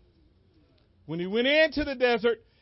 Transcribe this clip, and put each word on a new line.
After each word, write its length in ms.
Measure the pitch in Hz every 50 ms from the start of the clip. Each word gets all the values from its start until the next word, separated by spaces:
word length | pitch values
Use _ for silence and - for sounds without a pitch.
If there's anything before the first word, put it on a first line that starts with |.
| _ _ _ _ _ _ _ _ _ _ _ _ _ _ _ _ _ _ _ _ _
When 120 | - 156 170
he 80 | 175
went 220 | 185 196 226 240 269
into 360 | 285 311 311 320 269 277 302
the 120 | 285 277
desert, 460 | 247 254 247 240 226 185 240 233 - - _ _ _